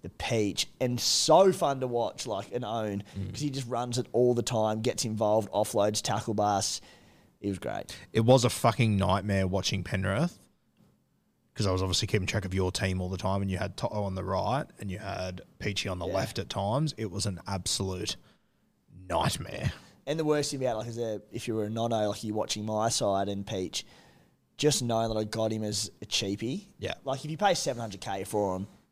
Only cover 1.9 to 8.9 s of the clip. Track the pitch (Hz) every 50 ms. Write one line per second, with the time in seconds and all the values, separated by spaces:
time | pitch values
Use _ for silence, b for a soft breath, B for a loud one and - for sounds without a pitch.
1.9 | 120 117 113 98 - - - 123 104 98 101 - - 123 123 104 113 113 110 107
2.9 | 101 101 101 B B 98 98 95 95 - 147 147 131 139 127 117 123 117 123 123
3.9 | 120 127 117 - - 117 123 123 123 117 110 - 127 110 107 107 110 110 110 120
4.9 | - - - 113 110 104 110 104 107 113 107 - - 101 107 - - 110 101 107
5.9 | 107 - - - 110 110 - - 107 104 104 104 101 98 95 - - - B B
6.9 | B B B B B B B B B _ - 101 98 90 - 57 52 50 - -
7.9 | B B B B - 120 113 117 131 131 123 117 - - - 120 - - 120 110